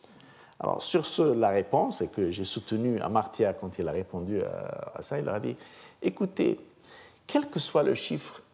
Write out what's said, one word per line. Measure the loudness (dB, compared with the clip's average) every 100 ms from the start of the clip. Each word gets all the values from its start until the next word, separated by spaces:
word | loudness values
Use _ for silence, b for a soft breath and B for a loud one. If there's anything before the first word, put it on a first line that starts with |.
| B B B B B B
Alors, | -2 -2
sur | 0 0 0
ce, | 2
la | 4 6 4
réponse, | 4 4 2 2 0
et | -4
que | 0 0
j'ai | 0 -4
soutenu | -4 -2 -2 0 0
Amartya | 2 0 0 2 2
quand | 2 -6 -4
il | -2
a |
répondu | -2 -4 -6 -2 -2
à, | -2 -4 -8 -8 -10 -10
à |
ça, | -6 -4
il | -2
leur | -2
a |
dit, « | -4 -8 B B B B
Écoutez, | -4 -2 -4 2 2 2 -6 _ B B B B 0
quel | 0 0
que | -2
soit | 2 4
le | 4
chiffre, | 2 -2 -4 -6 -14 -20